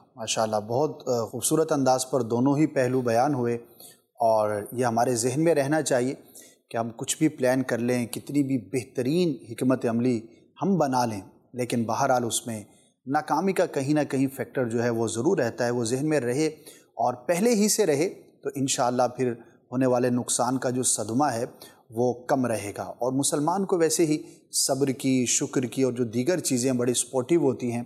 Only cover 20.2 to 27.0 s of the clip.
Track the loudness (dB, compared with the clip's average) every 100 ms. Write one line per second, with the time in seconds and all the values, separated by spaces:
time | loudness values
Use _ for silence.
20.2 | 0 0 0 0 -2 -2 0 -2 -2 0
21.2 | 0 0 -6 -8 -20 -20 _ 0 0 0
22.2 | 0 0 2 -2 -4 -8 -10 -4 -2 0
23.2 | 0 0 0 -2 0 2 2 2 2 0
24.2 | -4 -20 _ -4 -2 0 0 0 0 2
25.2 | 2 0 0 -2 -2 0 0 0 -2 0
26.2 | 0 0 0 0 2 2 0 0